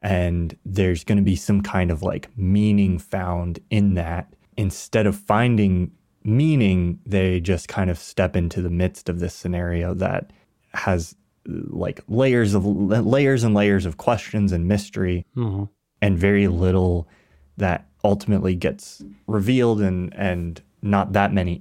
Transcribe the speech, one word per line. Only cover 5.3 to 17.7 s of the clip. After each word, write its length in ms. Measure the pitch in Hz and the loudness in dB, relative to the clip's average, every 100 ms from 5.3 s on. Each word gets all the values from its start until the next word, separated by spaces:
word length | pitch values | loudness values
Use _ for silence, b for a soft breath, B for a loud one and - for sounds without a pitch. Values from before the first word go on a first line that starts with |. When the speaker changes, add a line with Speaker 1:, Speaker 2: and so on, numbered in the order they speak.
| 104 123 110 101 90 87 - _ _ | 2 2 2 2 2 -2 -8 _ _
Speaker 1:
meaning, 760 | 107 120 156 143 101 90 87 87 - | -2 2 2 2 2 2 0 -4 -2
they 340 | 98 92 90 | 0 2 0
just 280 | 87 87 - | 0 -2 -4
kind 220 | - 92 | -4 -2
of 80 | 82 | -4
step 380 | - - 92 90 | -6 -2 0 0
into 260 | 85 98 | -2 -2
the 80 | 90 | -2
midst 400 | 87 92 - - | 0 -2 -2 -8
of 100 | 87 | -6
this 140 | 87 | -6
scenario 640 | - 90 90 87 85 85 92 | -6 -6 -4 -4 -2 -4 -2
that 360 | 92 95 - b _ _ _ - | -4 -4 -8 b _ _ _ -6
has, 400 | - 180 82 - _ _ - | -2 -2 -2 -12 _ _ -12
like, 520 | 82 - 80 92 - - | -10 -8 -6 -6 -8 -4
layers 460 | 110 135 123 104 | 0 2 4 4
of, 100 | 101 | 2
layers 800 | 101 98 98 110 107 135 135 131 | 2 0 2 2 2 2 4 2
and 120 | 113 104 | 2 4
layers 320 | 104 98 95 | 4 2 0
of 100 | 78 | -2
questions 540 | - 113 - 107 98 | -2 -2 -2 -2 0
and 160 | 87 87 | 0 0
mystery, 580 | 101 - 101 92 87 - 123 | 0 -2 -4 -2 -2 -6 -6
Speaker 2:
Mm-hmm. 280 | 117 98 101 _ _ _ | -4 -4 -8 _ _ _
Speaker 1:
and 180 | 101 85 | 0 2
very 300 | 98 101 98 | 4 4 2
little 600 | 85 92 92 90 87 82 b b b b - | 2 2 2 2 0 -4 b b b b -4
that 300 | 95 | -2